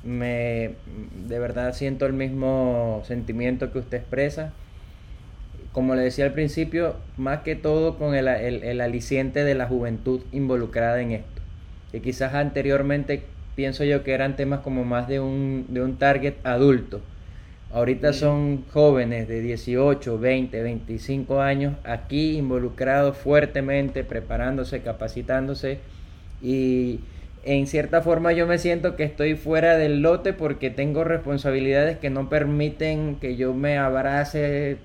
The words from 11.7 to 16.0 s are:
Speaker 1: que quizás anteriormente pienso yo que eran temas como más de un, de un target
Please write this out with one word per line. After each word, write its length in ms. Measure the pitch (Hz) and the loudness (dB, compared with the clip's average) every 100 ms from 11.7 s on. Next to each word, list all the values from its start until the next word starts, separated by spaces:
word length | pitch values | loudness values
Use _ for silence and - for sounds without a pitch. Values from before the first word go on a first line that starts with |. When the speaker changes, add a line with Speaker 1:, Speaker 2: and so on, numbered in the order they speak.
| - - | -18 -12
Speaker 1:
que 100 | 113 | -6
quizás 320 | 127 127 131 | -6 -2 -2
anteriormente 880 | 143 147 143 139 139 139 143 143 143 - - - - | 0 0 0 2 2 2 0 0 -4 -6 -14 -12 -4
pienso 280 | 135 131 | -4 0
yo 200 | 143 139 | 2 2
que 80 | 135 | 2
eran 240 | 131 135 139 | 0 0 0
temas 240 | 139 139 | -2 -2
como 240 | 139 131 | -2 -2
más 240 | 123 120 123 | 0 -2 0
de 120 | 135 | -2
un, 440 | 135 135 135 135 127 | 0 0 0 -2 -4
de 100 | 127 | -2
un 160 | 131 | -2
target 380 | 127 | 2